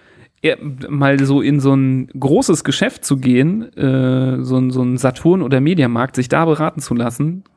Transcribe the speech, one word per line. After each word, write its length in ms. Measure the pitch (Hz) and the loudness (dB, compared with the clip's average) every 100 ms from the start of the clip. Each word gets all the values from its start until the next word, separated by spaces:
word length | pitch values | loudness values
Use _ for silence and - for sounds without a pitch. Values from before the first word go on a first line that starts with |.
| _ _ - _ | _ _ -20 _
Ja, 140 | 160 - 151 131 143 | -2 -2 -4 -12 -6
mal 320 | 147 139 139 135 | 0 2 2 4
so 160 | 139 | 2
in 180 | 117 143 | 2 2
so 140 | 135 | 4
ein 340 | 135 135 131 127 135 | 4 2 0 -4 -4
großes 460 | 131 180 269 165 | 0 2 2 0
Geschäft 400 | - 135 - - | 0 -2 -2 -4
zu 140 | - 139 | -4 -2
gehen, 560 | 131 123 147 202 233 - | 2 2 2 0 -6 -4
äh, 680 | 135 131 131 127 131 127 | 0 0 0 0 0 -2
so 140 | 127 127 | -2 0
ein, 140 | 127 | 0
so 100 | 127 | 0
ein 140 | 123 123 | -2 0
Saturn 440 | 131 - 165 190 | -2 0 2 2
oder 180 | 135 - | 2 0
Mediamarkt, 560 | 143 185 127 117 127 - | 2 2 0 0 -4 -4
sich 140 | 127 | -2
da 160 | 143 165 | 0 0
beraten 340 | 151 156 151 | 0 -2 -6
zu 140 | - | -6
lassen, 500 | 120 120 120 147 185 - | -4 -4 -4 -4 -6 -12